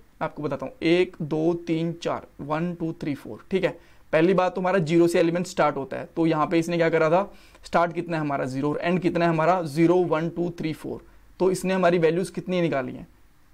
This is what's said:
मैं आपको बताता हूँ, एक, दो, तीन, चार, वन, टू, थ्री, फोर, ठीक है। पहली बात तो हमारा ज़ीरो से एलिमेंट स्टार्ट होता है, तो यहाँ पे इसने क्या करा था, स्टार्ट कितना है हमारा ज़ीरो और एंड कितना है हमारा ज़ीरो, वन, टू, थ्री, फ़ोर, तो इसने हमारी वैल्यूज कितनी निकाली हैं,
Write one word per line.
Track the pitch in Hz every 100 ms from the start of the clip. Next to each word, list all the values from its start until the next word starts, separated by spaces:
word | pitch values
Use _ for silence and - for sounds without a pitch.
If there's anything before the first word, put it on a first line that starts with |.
| - -
मैं | 160
आपको | -
बताता | 147 135 131
हूँ, | -
एक, | 160 175 180 -
दो, | 156 156 160
तीन, | 170 170 160 165
चार, | 165 160 127 - -
वन, | 143 156 175 170
टू, | 160
थ्री, | 160 160 147
फोर, | - 107 -
ठीक | 190
है। | 175 - - - -
पहली | 156 170
बात | 185 185 180
तो |
हमारा | 180 185
ज़ीरो | 151 170 170
से | 175
एलिमेंट | 170 170 175
स्टार्ट | - 151 143
होता | 135 127
है, | 127
तो | - 165
यहाँ | 160 147
पे | 170
इसने | 165 170
क्या | 165
करा | 160 160
था, | 170 196 - - - -
स्टार्ट | 180 175
कितना | 165 170 160
है |
हमारा | 151 139 139
ज़ीरो | 131 143
और | 147
एंड | 170 180
कितना | 170 165 170
है |
हमारा | 165 160 185
ज़ीरो, | 165 143 165 180
वन, | 175 156 165
टू, | 165 175
थ्री, | 165 160
फ़ोर, | 151 135 117 - - - -
तो | 185
इसने | 185 185
हमारी | 190 175 175
वैल्यूज | 160 165 180
कितनी | - 170 180
निकाली | 170 139 127
हैं, | 123 - _ - _ _